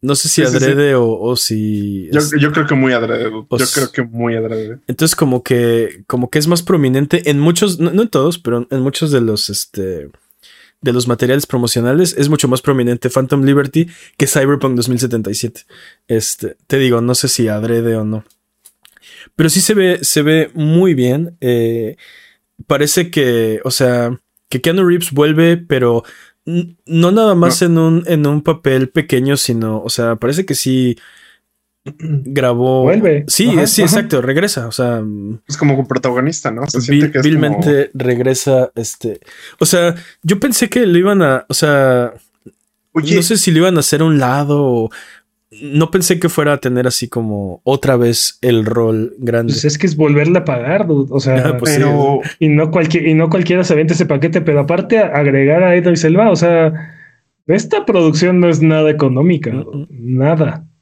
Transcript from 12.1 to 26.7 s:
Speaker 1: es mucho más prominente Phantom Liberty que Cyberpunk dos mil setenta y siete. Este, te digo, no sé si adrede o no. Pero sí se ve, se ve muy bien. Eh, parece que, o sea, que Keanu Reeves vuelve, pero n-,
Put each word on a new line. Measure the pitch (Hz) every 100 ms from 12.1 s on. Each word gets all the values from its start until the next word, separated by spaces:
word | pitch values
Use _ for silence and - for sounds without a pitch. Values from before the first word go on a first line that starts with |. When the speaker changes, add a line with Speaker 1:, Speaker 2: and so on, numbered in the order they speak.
| -
Speaker 1:
es | 143
mucho | 151 131
más | 127
prominente | - 131 120 120 127
Phantom | 127 131 143
Liberty | 135 139 135 160 170 - - _
que | 139
Cyberpunk | 151 135 143 135 123
dos | 120
mil | 123
setenta | 127 117 104
y |
siete. | 107 113 - _ - - _ _
Este, | 113 - - 101 - _
te | 135
digo, | 131 117
no | 120
sé | 123 131
si | - 113
adrede | 104 113 117 117 113
o |
no. | 107 110 - _ _ _ _ _ _ _ _ - -
Pero | - 160
sí | 180
se | 185
ve, | 214 185 175
se | 143 -
ve | 147 160 156
muy | 165 151 165 190
bien. | 143 123 135 170 170
Eh, | 127 120 117 117 110 - - - - _ _ _ -
parece | 139 147 185 170
que, | 160 131 117 113 107
o | 131
sea, | - 127 123 120 120 _ _ _
que | 131
Keanu | 165 180 185
Reeves | 175 170
vuelve, | 139 147 156 165 170
pero | 170 135 123 117 - - - _
n-, | - 170 170